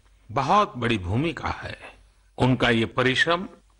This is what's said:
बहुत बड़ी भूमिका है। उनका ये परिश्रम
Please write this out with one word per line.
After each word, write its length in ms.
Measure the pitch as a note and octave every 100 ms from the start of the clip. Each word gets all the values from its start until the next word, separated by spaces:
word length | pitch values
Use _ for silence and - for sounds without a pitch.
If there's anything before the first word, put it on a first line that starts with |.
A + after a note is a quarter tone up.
| _ _ -
बहुत 460 | A2+ C3+ G3+ G#3 B2
बड़ी 220 | A#2 A2+
भूमिका 540 | F2+ A2 E3 - D#2+ -
है। 180 | - - - - _ _ _ -
उनका 320 | B2+ B2 B2
ये 160 | A#2 A2
परिश्रम 600 | - B2+ B2+ D#3+ F3 G3 - _ _